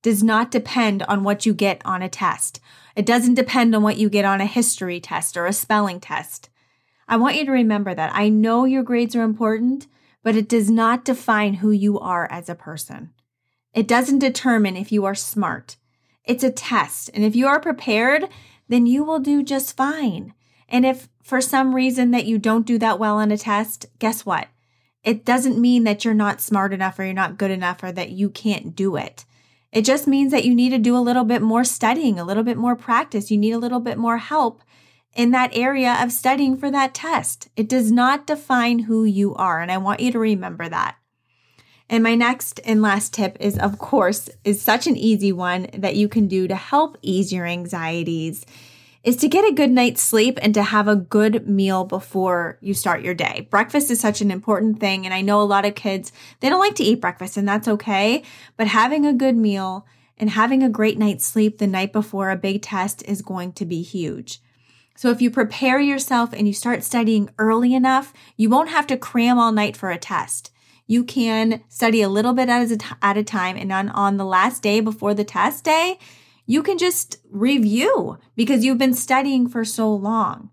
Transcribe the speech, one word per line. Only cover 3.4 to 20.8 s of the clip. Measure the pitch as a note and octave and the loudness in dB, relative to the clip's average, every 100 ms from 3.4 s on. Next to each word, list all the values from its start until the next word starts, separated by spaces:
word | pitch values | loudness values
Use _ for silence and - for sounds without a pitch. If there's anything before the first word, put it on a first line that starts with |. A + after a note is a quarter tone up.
| B3+ B3+ A#3 G#3+ | 2 2 4 4
on | |
what | G#3+ - | 2 2
you | G#3+ | 0
get | G3+ | 2
on | G3 G3 | 2 0
a | G#3 | 0
history | A#3+ A3+ - F#3 F3 | 0 -2 -2 -6 -8
test | - E3 - F3 | -8 -8 -6 -4
or | |
a | F3 | -2
spelling | G3+ - G#3+ G3+ F3+ | -4 0 0 0 -4
test. | - D#3 - - - _ _ _ _ _ - | -8 -8 -8 -18 -20 _ _ _ _ _ -2
I | A3+ | 0
want | C4 C#4 | 2 0
you | |
to | C#4 | 0
remember | C4 A3 G#3 G3 | 2 2 0 -2
that. | E3 D#3 | -4 -4
I | - G#3 | 0 2
know | G#3+ A3 A#3 | 4 4 2
your | C4 C4 | 2 0
grades | A#3+ A#3+ A#3 | 0 0 0
are | A#3 | 0
important, | A3+ G#3+ A3+ A3 B3 C#4 - _ _ _ | -2 0 0 0 0 -2 -8 _ _ _
but | A#3 A3 | 0 0
it | G#3+ | 2
does | A#3 G3+ | 0 2
not | A3+ A3+ B3 | 2 2 0
define | C4 B3+ - G#3+ G#3 | -2 -4 0 0 0
who | F#3+ G#3+ | 0 0
you | G#3 G3+ G3+ | 2 2 0
are | F#3 F3 E3 | -2 -4 -4
as | E3+ E3+ | -8 -12
a | |
person. | E3+ - D#3 - - D#3+ _ _ _ _ _ _ | -14 -12 -14 -14 -16 -18 _ _ _ _ _ _
It | A3+ G#3 | -4 2
doesn't | A#3+ B3+ C#4 | 2 2 2
determine | C4 B3+ C4 A3+ G3+ F#3 | 2 2 2 2 2 -2
if | G3+ | -2
you | G#3 | 0
are | G3 | 0
smart. | G3+ - G#3 F3 D#3+ - - _ _ _ _ | -4 -6 -4 -4 -6 -12 -20 _ _ _ _
It's | - B3 | -4 0
a | C4 | 0
test, | C4 - A3+ - - - | -2 -4 -2 -2 -8 -10
and | G#3 | -2
if | G#3+ A#3 | 0 2
you | C4+ | 2
are | D4 | 2
prepared, | D#4+ B3+ - G#3+ B3 D4 F#4+ - - _ - | -2 -6 -2 0 2 0 -2 -12 -20 _ 0
then | A#3+ A#3+ | 2 4
you | C4 | 2
will | D4+ D#4+ | 0 -2
do | C#4 C#4+ | 0 0
just | C#4+ C4+ C4+ - | 0 -4 -4 -4
fine. | C4+ D#4 C4 E3 F#3 _ _ _ _ | -4 -2 -4 -6 -12 _ _ _ _
And | B3 | 2